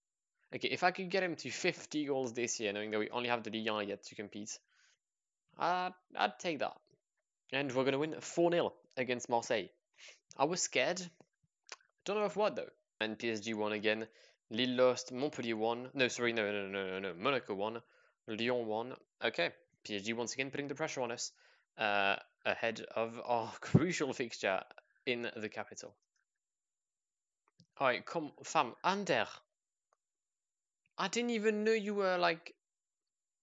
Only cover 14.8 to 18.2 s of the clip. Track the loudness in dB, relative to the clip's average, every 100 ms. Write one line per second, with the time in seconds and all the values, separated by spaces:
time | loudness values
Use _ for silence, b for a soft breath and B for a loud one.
14.8 | 6 6 -2 -2 -2 -2 -2 0 0 0
15.8 | -4 2 2 2 0 2 0 0 -2 -2
16.8 | -2 -4 -4 -2 0 0 -2 -2 -2 -4
17.8 | b b b _